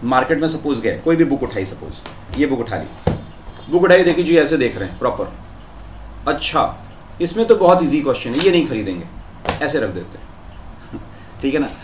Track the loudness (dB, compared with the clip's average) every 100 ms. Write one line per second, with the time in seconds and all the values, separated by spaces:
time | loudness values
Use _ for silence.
0 | 0 2 2 0 0 -2 -2 -2 -2 0
1 | 2 4 4 2 -2 -4 -6 -8 -12 -14
2 | -16 -16 -8 -2 0 0 -4 -6 -8 -4
3 | -2 -2 -6 -16 -18 -16 -2 4 8 8
4 | 8 2 4 4 6 4 2 -2 -6 -2
5 | -2 -2 -6 -10 -16 -18 -18 -18 -18 -16
6 | -16 -8 -4 -2 -2 0 -2 -4 -16 -18
7 | -16 -4 -2 0 4 6 6 6 4 2
8 | 2 -2 -2 2 4 4 2 -2 -4 -6
9 | -10 -14 -16 -8 -6 -4 -2 -2 -2 -4
10 | -10 -14 -18 -18 -18 -16 -16 -18 -14 -14
11 | -14 -18 -18 -6 -2 0 -2 -6